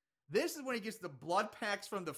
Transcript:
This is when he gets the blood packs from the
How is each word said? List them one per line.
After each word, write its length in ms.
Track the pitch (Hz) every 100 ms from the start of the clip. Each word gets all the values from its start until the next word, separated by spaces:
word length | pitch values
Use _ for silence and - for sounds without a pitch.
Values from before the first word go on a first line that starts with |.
| _ _ _
This 260 | 175 330 330
is 60 |
when 120 | 262
he 60 | 240
gets 180 | 214 -
the 100 | 180
blood 440 | 135 147 180 214
packs 340 | - 214 202 -
from 180 | 202
the 100 | 170